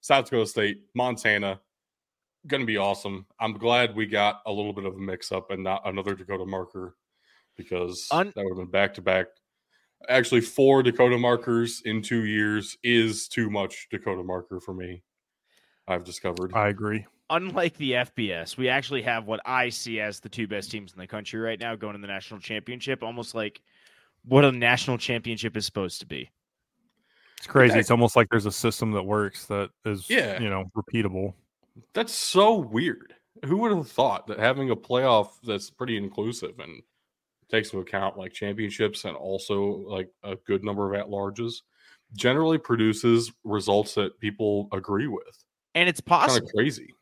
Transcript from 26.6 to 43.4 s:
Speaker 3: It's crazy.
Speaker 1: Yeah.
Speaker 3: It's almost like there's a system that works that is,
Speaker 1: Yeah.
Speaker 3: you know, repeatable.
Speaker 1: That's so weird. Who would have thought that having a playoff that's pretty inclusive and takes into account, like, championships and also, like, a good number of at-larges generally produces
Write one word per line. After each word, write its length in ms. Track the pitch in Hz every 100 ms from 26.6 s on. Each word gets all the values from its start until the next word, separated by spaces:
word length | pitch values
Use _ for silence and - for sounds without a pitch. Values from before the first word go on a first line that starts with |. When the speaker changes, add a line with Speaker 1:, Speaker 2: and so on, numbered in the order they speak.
| _ _ _ _ _ _ _ -
Speaker 3:
It's 100 | -
crazy. 280 | 143 123 117
Speaker 1:
Yeah. 40 |
Speaker 3:
It's 100 | 104
almost 240 | 120 120 -
like 100 | 113
there's 160 | 113 104
a 60 |
system 400 | 98 117 107 113
that 120 | 104
works 420 | 95 104 101 - -
that 240 | 101 101 _ -
is, 240 | 101 92
Speaker 1:
Yeah. 300 | 240 127 110
Speaker 3:
you 80 | 113
know, 160 | 95 95 110
repeatable. 580 | - 117 101 92 98 95 _ _ _ - _
Speaker 1:
That's 200 | - 226
so 400 | - - 185 208 226
weird. 560 | 123 107 165 - - - _ - 139
Who 120 | 185
would 120 | 226
have 180 | 196 143
thought 380 | - 127 98 -
that 100 | 107
having 320 | 110 131 135
a 60 | 113
playoff 540 | - 123 131 117 101 _
that's 260 | 120 101 -
pretty 260 | _ 127 113
inclusive 640 | 101 - 110 107 87 -
and 240 | 76 73 - _ _ _ _ _ _
takes 200 | 113 107
into 100 | 98
account, 380 | 90 98 98 98
like, 160 | 92
championships 720 | - 104 101 107 98 107 - 98
and 100 | 80
also, 480 | - 95 - 101 101 101 98
like, 220 | 98 92 _
a 120 | 101 95
good 280 | - 98 104
number 280 | 101 101
of 60 | 101
at-larges 600 | 101 101 98 101 117 117 _ _ _ _ _
generally 440 | 107 123 135 160 160
produces 720 | 156 113 110 107 120 117 117 -